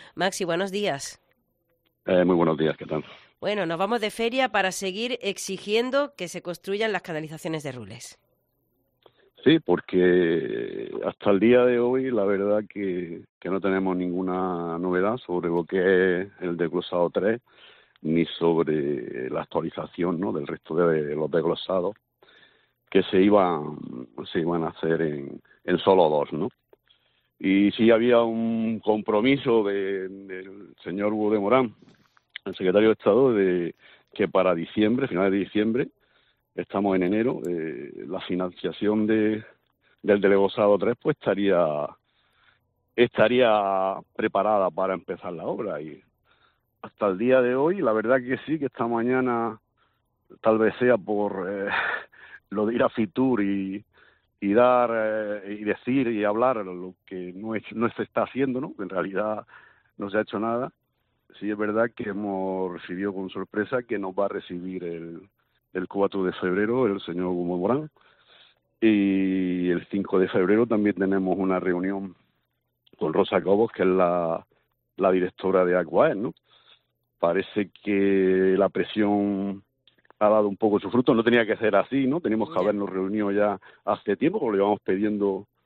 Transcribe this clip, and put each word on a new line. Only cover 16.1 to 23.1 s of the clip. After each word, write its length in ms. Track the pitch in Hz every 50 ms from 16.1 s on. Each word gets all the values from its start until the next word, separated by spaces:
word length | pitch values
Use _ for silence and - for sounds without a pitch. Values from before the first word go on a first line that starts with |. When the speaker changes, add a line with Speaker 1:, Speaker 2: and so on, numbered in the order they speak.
| 87 87
Speaker 2:
es 60 | 95 101 - -
el 160 | 90 87 87
desglosado 540 | 85 85 80 85 90 - - 92 87 87 82
tres, 320 | - 98 92 104 113 120 - _ _ - - - - _ _ _ _ _
ni 240 | - 78 80 85 82
sobre 1040 | - - - 82 85 82 82 80 78 78 76 69 73 71 64 57 - - 60 64 65
la 140 | 73 80
actualización, 760 | 85 - - 82 78 80 - - 78 - - - 85 90 85 80
¿no?, 140 | 95 113
del 140 | 101 76 69
resto 280 | 71 78 - _ - 80
de 400 | 82 87 85 80 78 73 73 73
los 160 | 76 78 71
desglosados 640 | 78 82 76 85 80 - - - 92 92 87 98 110 _ _ _ _ _ _ _ _ _ _ _ _ _ _ _ _ _ _ _
que 140 | - 95
se 180 | 92 -